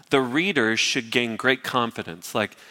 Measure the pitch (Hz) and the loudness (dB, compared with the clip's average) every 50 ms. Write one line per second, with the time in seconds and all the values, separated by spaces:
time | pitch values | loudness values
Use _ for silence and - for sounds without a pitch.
0 | - _ 139 135 131 120 123 156 175 202 185 139 113 110 113 110 - - - 135 | -4 _ 2 2 2 2 0 0 0 2 2 2 2 2 2 2 0 0 -2 -2
1 | 113 113 113 127 120 117 110 104 - 127 131 131 - - - 127 117 117 - - | -4 0 0 0 0 0 -4 0 0 0 0 0 -2 -2 -2 0 -2 -2 -4 -8
2 | 101 87 85 90 - - - 117 104 101 - - - - | -10 -10 -12 -12 -14 -6 -2 -2 -2 -2 -4 -14 -20 -20